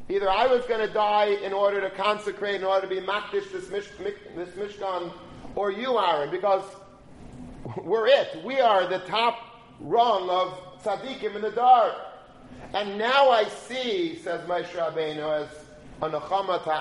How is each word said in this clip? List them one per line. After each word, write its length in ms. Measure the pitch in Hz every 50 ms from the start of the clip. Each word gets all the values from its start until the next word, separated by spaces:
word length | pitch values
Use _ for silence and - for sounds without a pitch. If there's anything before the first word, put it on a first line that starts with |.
| - -
Either 160 | 185 196 196 190
I 200 | 190 214 247 262
was 160 | 254 240 -
gonna 220 | - 233 220 214 202
die 500 | - 214 214 208 208 208 208 208 202 202 196
in 100 | 196 196
order 260 | 196 202 202 202 196
to 100 | 190 190
consecrate, 640 | 190 190 196 208 214 208 208 202 190 - 208 202 196
in 80 | 185 190
order 240 | 190 196 190 190 180
to 0 |
be 120 | 190 190
Makdish 520 | 180 190 202 208 208 - 202 196 196 -
this 180 | 190 180 175 -
Mish-, 220 | 196 202 196 - - -
Mik-, 360 | 185 202 196 - - - -
this 140 | 165 180 175
Mishkan, 600 | - 190 208 202 - - 196 190 180 175 175 170 175 - - - - - - - -
or 140 | 185 202 202
you, 280 | 196 208 247 262 247 214
Aaron, 320 | 190 175 160 147 143 147
because 320 | 175 185 190 202 190 190 190 - - - - - - - - - - - - - - - - - - - - 123 113 185 -
we're 240 | 165 208 226 214 240
it. 360 | 277 240 - - - 160 170
We 160 | 233 269 269
are 280 | 240 226 202 190 180 170
the 120 | 185 180
top 360 | - - 196 220 233 240 220 - - - - - - - - -
rung 480 | - 143 185 233 233 240 208 190 180 180
of 540 | 180 185 185 180 - - - - - - -
Tzaddikim 520 | 214 196 185 - 269 262 - 208 208 202
in 80 | 208 214
the 80 | 214
Dar." 440 | 214 233 247 254 254 240 214 165 - - - - - - - - - - - - - - - - -
And 240 | 196 208 202 196 208
now 320 | 220 247 262 277 277 262
I 180 | 240 220 208 196
see, 680 | - - - - 247 262 254 240 202 180 170 160 - - -
says 180 | 185 170 170 170 170
Moshe 220 | 175 170 170 -
Rabbeinu, 720 | 175 175 165 156 - 160 156 151 151 151 151 156 151 151 147
as 40 | - - - - - - - - - - -
a 80 | 156 156
Nechama 540 | 156 147 - - 185 196 196 185 175 170 -
to 100 | 160 156 143